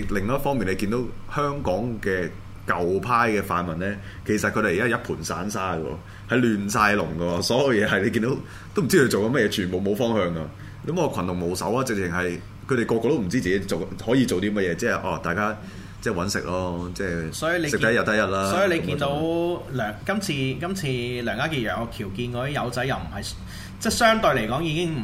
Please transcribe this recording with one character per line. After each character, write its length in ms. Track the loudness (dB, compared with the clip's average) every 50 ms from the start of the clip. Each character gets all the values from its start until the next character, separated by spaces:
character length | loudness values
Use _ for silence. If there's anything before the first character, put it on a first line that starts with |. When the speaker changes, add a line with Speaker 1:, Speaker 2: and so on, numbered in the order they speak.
| 0 0 0
Speaker 1:
另 100 | 0 0
一 120 | 0 0 0
方 160 | 0 0 0
面， 120 | 0 0 0
你 60 | 0
見 140 | 0 0 -2
到 60 | 0 -2 -2 -4 -6 -10 -10 -6 -2
香 260 | -2 -2 -2 -2 -2 -2
港 100 | 0 0 0 -2 -4 -4 -4
嘅 280 | -2 -2 0 0 -2 -4 -6 -10 -14 -14 -14 -8 -2
舊 320 | -2 0 2 2 2 2 0
派 320 | 2 2 2 4 4 4
嘅 100 | 2 2
泛 220 | 0 0 0 0 0
民 160 | -2 -2 -2
呢， 160 | -2 -4 -4 -6 -8 -12 -14 -6 -2
其 120 | 0 0
實 140 | 2 2 0
佢 80 | 2 2
哋 200 | 2 2 2 2 2
而 40 | 2
家 60 | 0
一 100 | 0 -2
盤 160 | -4 -6 -4 -4
散 260 | -4 -4 -4 -4 -4
沙 240 | -4 -2 -2 -2 -2
嘅 60 | -2
喎， 560 | -4 -6 -6 -8 -10 -14 -16 -12 -4 0 2
係 40 | 4
亂 320 | 4 4 4 2 0 0
晒 200 | 2 4 4 6 6
龍 140 | 4 2 0 -2
嘅 60 | -2 0 0 0
喎， 40 | 0
所 320 | 2 2 2 4 4 4 4
有 80 | 4
嘢 80 | 4 4
係 120 | 4 2 2
你 80 | 2
見 100 | 2 2
到 80 | 2 0 0 -2 -6 -10 -14 -14 -12 -6 -2
都 60 | 0 2
唔 40 |
知 180 | 6 6 6 6
佢 20 | 6
做 200 | 6 4 2 4
緊 40 | 4
乜 120 | 4 4
嘢， 40 | 4
全 220 | 2 0 0 0
部 80 | 0 0
冇 140 | 2 2 2
方 140 | 2 2 2
向 80 | 2 2 2 2 0
㗎。 40 | -2 -6 -8 -10 -12 -14 -14 -14 -10 -6
咁 80 | -4 0 0
我 120 | 0 0 0
群 100 | -2 -2
龍 120 | -2 -2 -2
無 160 | -2 -2 -2
首 180 | -2 0 0 0
啊， 100 | 0 0
直 120 | 0 0
情 180 | -2 -2 -2 0
係 240 | 0 -2 -2 -2 -6 -8 -12 -16 -10 -4
佢 60 | -2 0
哋 100 | 0 2
個 140 | 2 2 2
個 100 | 2 2
都 60 | 2
唔 80 | 2 0 0
知 120 | 0 0
自 80 | 2 2
己 80 | 0 0
做， 180 | 0 -2 -2 -4 -4 -4 -8 -6 -2
可 100 | 2 4
以 100 | 4 4
做 140 | 4 2 2
啲 120 | 0 0 0
乜 180 | 0 0 0
嘢， 40 | 0
即 100 | 0 0
係， 60 | 0 0 0
哦， 180 | -2 -2 -4 -2 -2
大 100 | -2 -2
家 220 | 0 0 -2 -2 -6 -10 -14 -14 -14 -14 -14 -10 -6
即 100 | -2 -2
係 20 | 0
搵 180 | 0 0 -2
食 80 | -2 -2
咯， 500 | -2 -2 -2 -2 -2 -2 -2 -4 -4 -6 -6
即 100 | -4 -4
係 300 | -2 -2 -2 -4 -4 -6
Speaker 2:
所 180 | -4 -2 0 0
以 40 | 0
你 80 | 0 0
見 20 |
Speaker 1:
食 60 | 0 2
得 120 | 4 4
一 40 | 4
日 80 | 4 4
得 100 | 4 4
一 40 |
日 40 | 2 2 2
啦。 200 | 2 2 2 2
Speaker 2:
所 160 | 2 4 4
以 60 | 4 2 2
你 60 | 0
見 120 | -2 -2 0
到 80 | 0 0
Speaker 1:
咁 460 | 0 0 0 0 0 0 0 0 -2
啊， 40 | -4 -6 -6
Speaker 2:
梁-， 220 | -4 -4 -4 -4 -6 -6 -2
今 140 | -2 -2 0
次， 120 | 0 -2 -2
今 420 | 0 0 0 -2 -2 -4 -4 -4
次 120 | -2 -2 -2 -2 -2 -2 -4 -4 -2 -2
梁 140 | -2 -2
家 100 | -2 -2
傑、 160 | -2 0 0 0
楊 140 | 0 0 -2
岳 60 | -4 -4
橋 180 | -6 -6 -8 -6 -4
見 160 | -4 -4 -4
嗰 140 | -4 -4 -4
啲 40 | -2
友 200 | -2 -2 -2 -2
仔 160 | -2 -2 -2
又 100 | -2 -2
唔 100 | -2 -4 -6 -8
係， 180 | -8 -8 -8 -8 -10 -10 -10 -10 -10 -12 -12 -8 -4
即 100 | -2 0
係 20 |
相 300 | 2 4 6 6 6 6
對 80 | 4 4
嚟 160 | 4 4 2 0
講 120 | -2 -2
已 120 | -2 -2 0
經 200 | 0 -2 -2 -2
唔 80 | -4